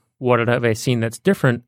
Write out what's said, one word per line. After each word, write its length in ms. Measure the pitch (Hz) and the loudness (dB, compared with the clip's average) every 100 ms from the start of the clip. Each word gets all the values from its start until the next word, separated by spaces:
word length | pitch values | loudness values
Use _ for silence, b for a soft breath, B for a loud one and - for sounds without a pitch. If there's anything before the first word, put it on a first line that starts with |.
| _ - | _ -6
what 280 | 123 117 117 | 0 2 2
have 180 | 120 120 | 0 0
I 80 | |
seen 260 | 110 135 120 | -2 -2 -2
that's 200 | 113 - | -2 -2
different 440 | 190 196 135 120 | -2 2 0 0